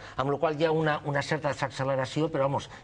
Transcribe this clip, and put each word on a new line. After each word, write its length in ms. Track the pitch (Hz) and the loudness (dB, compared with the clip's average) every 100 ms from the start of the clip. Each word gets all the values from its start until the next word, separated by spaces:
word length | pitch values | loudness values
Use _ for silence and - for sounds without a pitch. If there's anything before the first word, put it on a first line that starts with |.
| - - | -6 -2
amb 160 | 135 | 0
la 60 | 139 | 2
qual 160 | 160 147 | 0 2
hi 60 | 160 | 2
ha 60 | |
una, 240 | 156 156 151 151 | 4 2 0 0
una 160 | 139 | -2
certa 320 | - 156 151 | 0 0 0
desacceleració, 760 | - 135 - 135 135 131 147 160 | -2 -2 -2 0 0 0 0 0
però, 160 | 151 139 | 2 0
vamos, 180 | 139 - - | 0 -4 -12